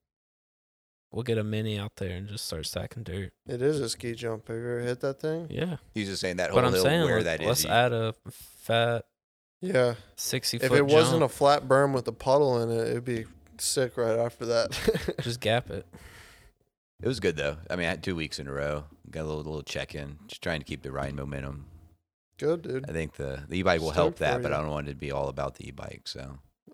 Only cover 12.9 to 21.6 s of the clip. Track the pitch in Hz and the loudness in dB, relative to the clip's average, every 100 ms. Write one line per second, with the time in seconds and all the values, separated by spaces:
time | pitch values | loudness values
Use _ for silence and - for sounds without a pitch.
12.9 | 120 123 117 110 - - - - 143 127 | -2 -2 -4 -6 -14 -20 -6 -2 0 0
13.9 | 123 113 113 117 - 117 117 110 - - | 0 2 2 0 -2 0 2 2 2 2
14.9 | 190 - - 123 120 104 120 - - - | 2 -2 -4 -4 -2 2 2 0 -10 -10
15.9 | - - - - - - _ _ _ _ | -20 -20 -20 -20 -20 -20 _ _ _ _
16.9 | _ - 117 95 76 73 76 - 90 82 | _ -4 0 0 0 -2 -4 -6 -2 -2
17.9 | 80 98 85 78 - 69 69 73 73 73 | -2 -4 -4 -4 -6 -6 -4 -2 -4 -8
18.9 | - 80 80 78 76 76 76 - - 69 | -18 -12 -8 -6 -6 -6 -8 -8 -8 -8
19.9 | 76 71 73 - - 90 78 - 71 67 | -8 -10 -12 -16 -8 -4 -4 -4 -8 -6
20.9 | 69 69 69 69 69 69 69 | -6 -4 -4 -6 -6 -8 -10